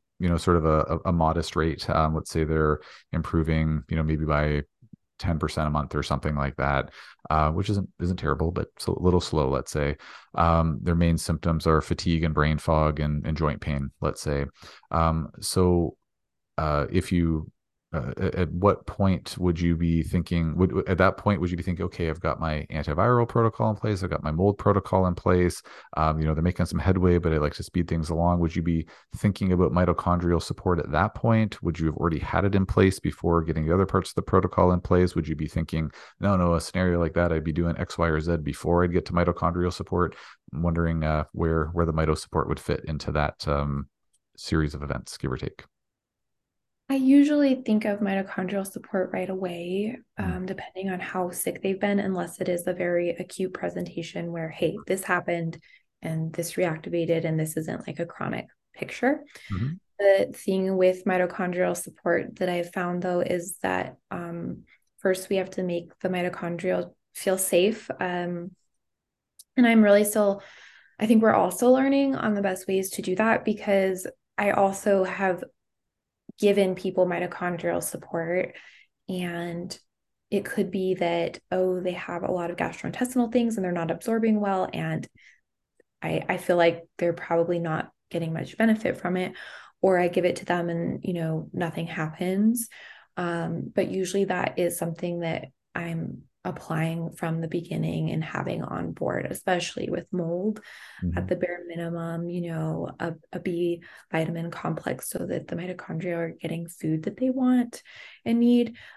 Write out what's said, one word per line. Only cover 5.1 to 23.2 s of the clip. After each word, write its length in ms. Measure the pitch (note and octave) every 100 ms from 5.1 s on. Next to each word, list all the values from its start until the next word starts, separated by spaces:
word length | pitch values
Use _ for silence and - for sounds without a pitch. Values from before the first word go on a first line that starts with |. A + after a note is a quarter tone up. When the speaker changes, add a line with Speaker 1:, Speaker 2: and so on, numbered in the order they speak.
| -
Speaker 1:
ten 200 | - D#2+
percent 280 | D#2 - D2+
a 40 |
month 240 | D2+ C#2+
or 80 | D2+
something 340 | C#2+ C#2+ D#2 D2
like 200 | C#2 C2+
that, 340 | C2+ C#2 - - - - -
uh, 220 | D#2 D2+
which 180 | E2 G2
isn't, 220 | G2+ F#2 -
isn't 160 | F2 F#2
terrible, 340 | D2+ C#2+ E2
but 180 | E2+ - -
it's 100 | -
a 120 | -
little 220 | F2+ F2
slow, 300 | - D#2 C2+
let's 220 | C2 B1+
say. 260 | D#2 C#2+ C#2 - - -
Um, 440 | - E2 E2 D#2+ D2
their 120 | E2
main 240 | E2+ E2+ E2
symptoms 480 | - D#2+ F2 E2 E2+
are 160 | D#2
fatigue 420 | - - - E2
and 80 | D#2+
brain 240 | D2+ D2+ D2+
fog 420 | - D#2 D#2 D2
and, 280 | D2+ D2 -
and 100 | D#2+
joint 240 | D#2 D2
pain, 300 | - C#2+ C2+ -
let's 220 | D#2 -
say. 240 | - C#2+ C#2+ - - - -
Um, 420 | E2 E2 D#2+ D#2 -
so, 580 | - - F2+ F2 E2 - _ _ _ _ _ -
uh, 300 | D#2 D2 C#2
if 220 | F#2 -
you, 380 | F2 E2+ D#2 D#2 - _ _ _
uh, 200 | - - -
at, 160 | F#2 -
at 160 | E2+
what 340 | E2 G2 - -
point 500 | - G2 F#2 - -
would 220 | F2+ E2
you 160 | E2+
be 260 | E2 E2+ E2
thinking, 560 | - F#2 E2 E2+ D#2+ D#2
would, 320 | F#2 F#2+ F#2
at 100 | F2+
that 180 | F#2+ -
point, 240 | - G2
would 100 | F2
you 60 | F2
be 60 |
thinking, 200 | F2+ F2 E2+
"Okay, 220 | - E2
I've 120 | D#2+
got 180 | D#2+ C#2
my 260 | D#2+ D2+ D2
antiviral 580 | D2+ D2+ D2+ G#2+ B2